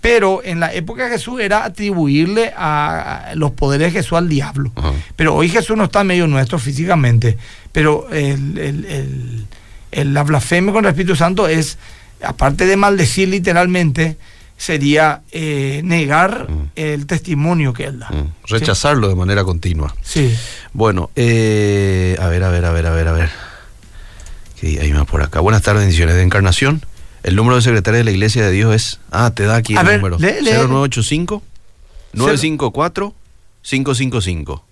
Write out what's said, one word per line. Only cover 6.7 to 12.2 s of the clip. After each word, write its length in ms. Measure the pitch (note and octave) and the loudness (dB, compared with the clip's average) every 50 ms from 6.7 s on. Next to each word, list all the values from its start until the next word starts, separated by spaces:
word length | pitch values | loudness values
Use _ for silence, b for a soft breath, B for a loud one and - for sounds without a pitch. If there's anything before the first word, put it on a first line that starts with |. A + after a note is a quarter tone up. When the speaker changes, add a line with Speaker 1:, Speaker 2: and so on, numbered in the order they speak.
| C#3 B2+ E3 F3+ F#3 E3 C3+ B2 A#2+ A#2 A#2+ A#2+ G#2 B B B B B B B | -4 -4 -2 0 2 2 4 4 4 4 2 2 0 B B B B B B B
Speaker 1:
Pero 380 | - D#3 D3+ D3+ D3+ D3+ - - | -2 0 2 2 2 0 -4 -6
el, 460 | A3 D#3 C#3+ C#3 C#3 C3+ C#3 C#3+ D#3 - | -6 -4 -2 -2 -2 -2 -4 -6 -6 -6
el, 280 | D3+ C#3+ C#3 D#3 - | -6 -6 -6 -6 -8
el, 600 | - D#3+ C#3 C3 C3+ - C3 B2 B2 A#2 A2+ G#2+ - b b b b b b b b | -8 -8 -8 -8 -6 -8 -8 -8 -8 -8 -10 -10 -12 b b b b b b b b
el, 220 | - - C#3+ C#3+ C#3 | -6 -4 -2 0 0
la 100 | D3 D3 | 0 0
blasfemia 500 | C#3+ D#3+ C#3+ - - E3+ F3 F#3 G3+ G3 | 2 0 0 0 2 0 2 2 2 2
contra 160 | A3 G#3+ G3 | 2 2 2
el 40 | D#3+ | 2
Espíritu 200 | D3 F#3 F3 F#3 | 2 0 0 2
Santo 320 | C3+ E3 F3 F#3+ F#3+ G#3 D#3+ | 2 2 2 2 2 2 2
es, 300 | D#3+ D#3+ D#3 - - B B B B B B B B B | 2 0 0 -2 -6 B B B B B B B B B